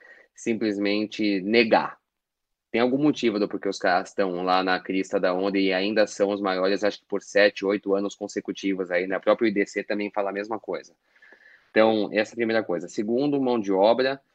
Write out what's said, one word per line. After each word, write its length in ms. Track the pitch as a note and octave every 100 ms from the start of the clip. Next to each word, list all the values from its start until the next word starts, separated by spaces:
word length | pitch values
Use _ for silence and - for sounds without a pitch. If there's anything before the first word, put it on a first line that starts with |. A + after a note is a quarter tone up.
| - - _ -
simplesmente 1040 | - A2 A2 G2+ G2+ G#2 G#2+ - G#2+ G2
negar. 580 | F#2+ A2+ A2+ G2 C#2+ - _ _ _ _ _ _ _
Tem 120 | A2+
algum 160 | B2 C#3
motivo 400 | D3+ - A#2+ G#2
do 80 | G2
porquê 180 | G2+ G2
os 120 | G2
caras 320 | G2 F#2 F#2+
estão 340 | - F#2+ F2+
lá 180 | F#2 F#2
na 160 | F#2 F2+
crista 400 | - F#2+ F#2 G2+
da 140 | F#2
onda 260 | F2+ G2 G2
e 140 | F#2+
ainda 340 | F#2 G2+ A2 G#2
são 220 | - G2+
os 120 | G2+
maiores, 440 | G2+ F#2 F#2 G2
acho 160 | G#2 G2
que 60 | _
por 160 | G2+
sete, 420 | - G2+ G#2 -
oito 300 | G2 G2+ G2+
anos 200 | G2 G2+
consecutivos 760 | - G#2 - - F#2+ G2 F#2+ F2+
aí, 160 | F2+ F#2
né? 100 | F#2
O 40 |
próprio 280 | - G#2 A2+
I 20 |
D 160 | G2+ G2
C 160 | G2+
também 300 | G2 G#2 G#2
fala 160 | G#2+ G2
a 40 |
mesma 280 | G2 G#2 A2
coisa. 320 | - E2 D2+ _ _ _ - - - - _
Então, 400 | A2 A2 A2 G2
essa 200 | G2+ G#2+
é 20 |
a 20 | A#2
primeira 260 | A#2 A2+
coisa. 240 | G2+ F2+ F2+
Segundo, 540 | - G#2+ A#2+ C#3+ C#3+
mão 180 | C3 A#2+
de 140 | G2
obra. 480 | F#2+ G2+ A#2+ C3 C#3 _